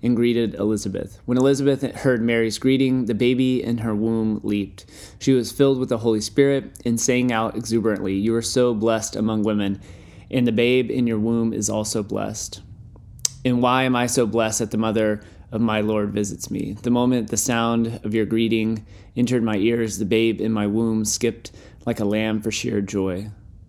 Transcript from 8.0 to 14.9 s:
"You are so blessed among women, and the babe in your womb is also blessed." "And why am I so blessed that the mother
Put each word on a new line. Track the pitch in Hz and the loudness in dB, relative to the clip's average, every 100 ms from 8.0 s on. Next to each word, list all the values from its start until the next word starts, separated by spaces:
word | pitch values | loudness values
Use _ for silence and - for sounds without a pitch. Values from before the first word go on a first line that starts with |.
| 98 | -2
"You | 98 107 113 | 0 0 0
are | |
so | 113 131 123 | 0 2 2
blessed | 110 113 113 107 101 | 2 0 0 -2 -4
among | 110 110 | -2 0
women, | 104 104 101 98 - - - - - | 0 0 -2 -4 -8 -20 -20 -20 -6
and | 131 120 | 0 0
the | |
babe | 110 120 127 120 | 4 4 4 2
in | - 120 | 0 0
your | 113 | 0
womb | 110 117 113 | 0 2 0
is | 104 104 | -2 -2
also | 107 107 113 | -2 -2 -4
blessed." | 104 104 101 107 - - - - - - - - - - | -4 -4 -4 -6 -12 -14 -18 -20 -20 -20 -20 -10 -10 -4
"And | 131 123 | 0 2
why | 123 127 | 4 4
am | 131 123 | 2 2
I | 123 | 2
so | 127 | 2
blessed | 117 110 110 107 | 2 2 0 0
that | 107 | -2
the | 110 | 0
mother | 110 | 0